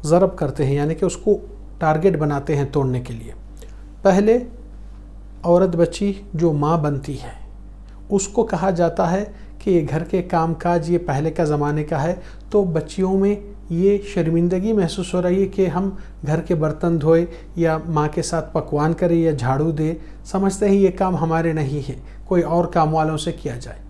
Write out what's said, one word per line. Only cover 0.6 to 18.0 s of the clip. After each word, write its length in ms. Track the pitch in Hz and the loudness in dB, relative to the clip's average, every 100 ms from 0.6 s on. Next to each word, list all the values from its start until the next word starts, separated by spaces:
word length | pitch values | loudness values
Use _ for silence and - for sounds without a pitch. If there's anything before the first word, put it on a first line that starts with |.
हैं, 100 | 139 | 0
यानी 220 | 139 147 160 | 2 0 0
कि 100 | 185 | -2
उसको 340 | - - 190 - - - - | 0 0 0 0 -16 -16 -2
टारगेट 380 | 160 156 190 160 | 0 4 2 2
बनाते 380 | 147 143 139 147 | 0 -2 -2 -2
हैं 160 | 139 | 0
तोड़ने 280 | 151 135 123 | 0 0 -2
के 140 | 123 | -4
लिए। 200 | 117 117 - - - - - - - | -12 -12 -14 -16 -18 -18 -18 -18 0
पहले 420 | 196 185 208 240 247 - - - - - - - - - 175 | 4 6 6 4 0 -14 -16 -16 -16 -16 -18 -18 -18 -8 4
औरत 240 | 175 190 | 4 4
बच्ची 520 | 170 170 - 202 196 - 156 | 4 0 2 -2 -2 -6 0
जो 180 | 170 | 2
माँ 280 | 147 143 165 | 2 2 2
बनती 340 | 147 139 143 131 | 0 -2 -6 -10
है, 180 | - - - - - - - - - | -10 -14 -16 -16 -18 -18 -18 -18 -2
उसको 320 | 196 196 - | -2 0 -2
कहा 280 | 226 175 190 | 0 0 0
जाता 340 | 170 170 170 170 | 2 0 2 0
है 280 | 185 214 - - - | 0 -2 -10 -16 -8
कि 80 | - | 2
ये 100 | 175 | 2
घर 220 | 151 147 | 2 -2
के 180 | 170 185 | -2 -2
कामकाज, 680 | 180 175 165 160 175 175 156 | 0 0 0 0 0 0 2
ये 80 | 175 | 0
पहले 340 | 170 139 156 | 0 -2 -2
का 140 | 160 156 | 0 0
ज़माने 380 | 147 147 151 | 2 0 -2
का 140 | 147 156 | -2 -2
है, 240 | 151 180 - - - | 0 -2 -8 -16 -2
तो 120 | 208 | 0
बच्चियों 480 | 190 160 - - 185 | 2 0 -4 -2 0
में 440 | 190 196 208 - - - | 2 2 0 -4 -16 -4
ये 260 | 165 190 202 202 - | 2 4 4 0 -2
शर्मिंदगी 580 | 156 165 170 185 208 | 2 2 2 2 2
महसूस 400 | 220 170 - 180 190 | 2 0 -2 -2 0
हो 60 | |
रही 200 | 180 180 | 2 2
है 60 | 190 | 0
कि 180 | 196 185 | 2 0
हम 320 | 156 190 190 - - 139 | 2 -2 -4 -14 -10 -2
घर 160 | 156 | -2
के 140 | - 165 | 0 0
बर्तन 420 | 156 156 170 170 | 0 0 0 2
धोए 300 | 147 165 170 - - - | 4 4 4 -6 -12 -2
या 240 | 165 160 165 | 0 0 0
माँ 200 | 151 | 0